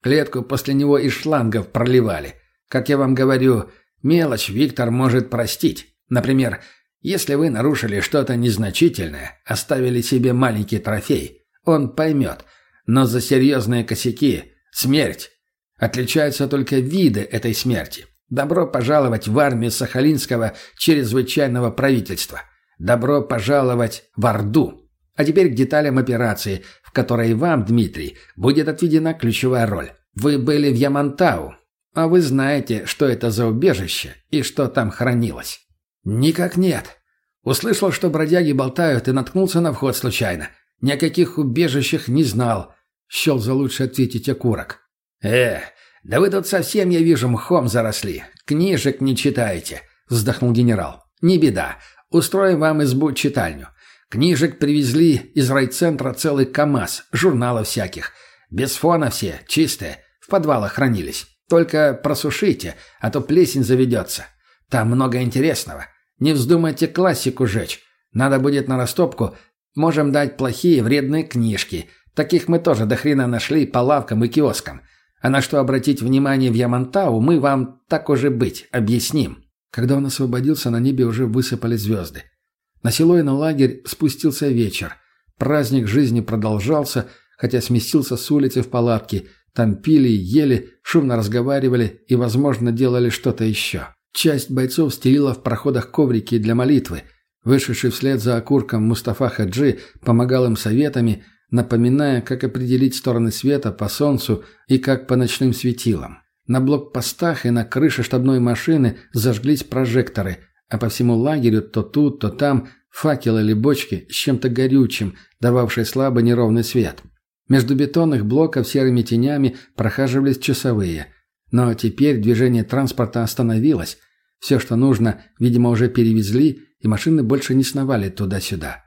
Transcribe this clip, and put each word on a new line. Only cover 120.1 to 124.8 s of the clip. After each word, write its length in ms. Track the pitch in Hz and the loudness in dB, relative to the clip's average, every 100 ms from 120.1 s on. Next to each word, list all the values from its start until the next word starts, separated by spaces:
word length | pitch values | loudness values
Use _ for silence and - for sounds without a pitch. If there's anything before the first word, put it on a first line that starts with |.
| 135 139 131 | 2 0 0
часовые. 720 | - 131 135 110 92 80 73 _ _ _ _ | -2 -2 0 0 -2 -6 -10 _ _ _ _
Но 200 | 120 123 113 | 0 2 0
теперь 440 | 113 - 143 127 | -2 2 2 2
движение 440 | 107 113 127 120 | 2 2 2 2
транспорта 580 | 107 131 135 - 113 123 | 0 -2 -2 -2 -4 -2
остановилось. 800 | 113 - 117 110 139 156 156 - _ _ _ _ | -4 -2 0 2 2 0 -4 -12 _ _ _ _
Все, 180 | - 131 | 0 0
что 180 | - | 0
нужно, 460 | 113 | 0